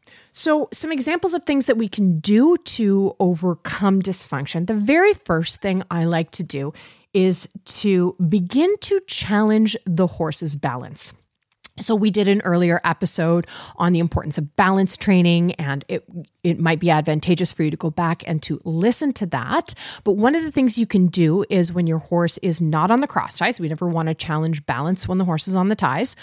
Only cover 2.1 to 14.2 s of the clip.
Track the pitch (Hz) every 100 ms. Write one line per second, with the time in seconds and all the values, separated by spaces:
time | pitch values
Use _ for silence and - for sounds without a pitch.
2.1 | 160 196 208 302 349 - - 208 196 190
3.1 | - 185 165 180 165 - - 196 190 185
4.1 | 185 - 139 143 165 180 214 208 311 403
5.1 | 392 - 165 165 - 196 185 - 170 165
6.1 | 170 160 - 160 139 139 - - _ _
7.1 | 196 185 180 - - - - 208 185 180
8.1 | - 170 208 175 262 359 415 - 392 -
9.1 | - - 208 214 214 214 - - 165 180
10.1 | - 160 - 160 143 147 123 127 151 -
11.1 | - _ _ _ _ - - 226 220 214
12.1 | 196 196 202 185 175 175 170 - 160 180
13.1 | - 165 170 - - - - 175 170 170
14.1 | -